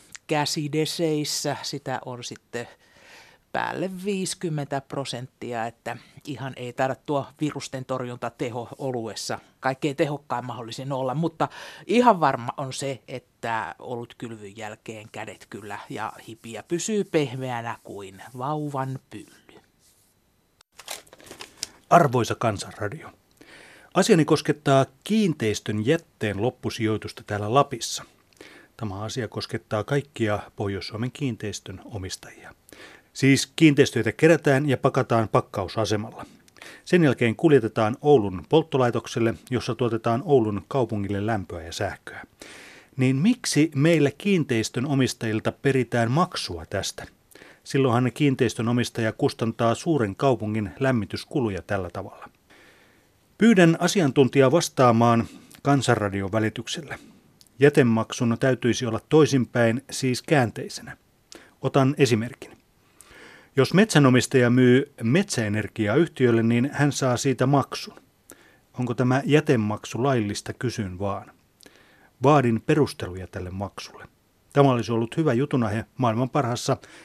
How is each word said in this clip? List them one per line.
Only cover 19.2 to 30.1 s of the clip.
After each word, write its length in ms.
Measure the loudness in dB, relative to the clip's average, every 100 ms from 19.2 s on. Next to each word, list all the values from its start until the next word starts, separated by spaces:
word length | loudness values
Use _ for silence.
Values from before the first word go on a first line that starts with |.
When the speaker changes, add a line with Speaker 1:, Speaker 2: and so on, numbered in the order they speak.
| -18 _ _ -20 _ _ _ _ _ _ _ _ _ _ _ -20 -16 -16 -18 -20 -20 -20 -20 _ -16 _ 4
Speaker 2:
Arvoisa 460 | 6 6 2 0 -2
Kansanradio, 760 | -2 -4 -8 -10 -10 -10 -18 -20 _ _ -20 -20 -20 -20 -4
asiani 320 | 0 4 4 4
koskettaa 600 | 2 2 -2 2 4 2 _
kiinteistön 840 | -2 0 2 0 -2 -4 -4 -2 0
jätteen 560 | -2 -4 -8 -6 -2
loppusijoitusta 800 | -4 -4 -8 -4 -4 -4 -8 -14 -8
täällä 260 | -6 -2
Lapissa. 500 | 0 0 -4 -8 -10 -14 _ _ -20 -20 -20 _ -12
Tämä 260 | -10 -8
asia 240 | -10 -8 -10
koskettaa 560 | -10 -10 -10 -6 -6
kaikkia 560 | -2 -4 -4